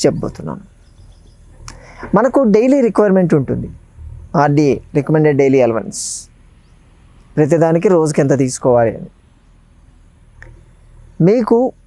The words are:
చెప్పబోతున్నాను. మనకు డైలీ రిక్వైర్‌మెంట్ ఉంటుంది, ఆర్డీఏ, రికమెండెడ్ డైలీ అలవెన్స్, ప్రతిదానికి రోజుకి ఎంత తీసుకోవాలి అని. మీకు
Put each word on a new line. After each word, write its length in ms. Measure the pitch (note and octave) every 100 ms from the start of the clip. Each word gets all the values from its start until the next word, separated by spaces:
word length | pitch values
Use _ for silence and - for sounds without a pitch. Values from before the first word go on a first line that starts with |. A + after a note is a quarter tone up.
| D3+
చెప్పబోతున్నాను. 560 | - G#2+ - D#3 - - _ _ - - - - - - - - - - - - F#3+
మనకు 280 | B3 C#4
డైలీ 380 | B3 G#3 B3+ C#4
రిక్వైర్‌మెంట్ 520 | A#3 F#3+ G#3 F#3+ F3
ఉంటుంది, 360 | D#3 B2 A#2 A2+ - - - - - - -
ఆర్డీఏ, 420 | C#3+ C#3+ D3 A#2 - D3+
రికమెండెడ్ 420 | C3+ D#3 D3+ C#3
డైలీ 240 | C#3 C3+
అలవెన్స్, 680 | A#2+ A2+ - - - - - _ _ _ _ _ _ _ - - - -
ప్రతిదానికి 520 | D3+ E3 E3 E3 G#3
రోజుకి 340 | F3+ D#3 D3
ఎంత 160 | C#3 C#3
తీసుకోవాలి 600 | C3 - C3 A#2+ A#2 G2
అని. 120 | - - _ _ _ _ _ _ _ _ _ _ _ - - - - _ - - - -
మీకు 480 | D#3+ A#3+ A3 A#3 B3+ -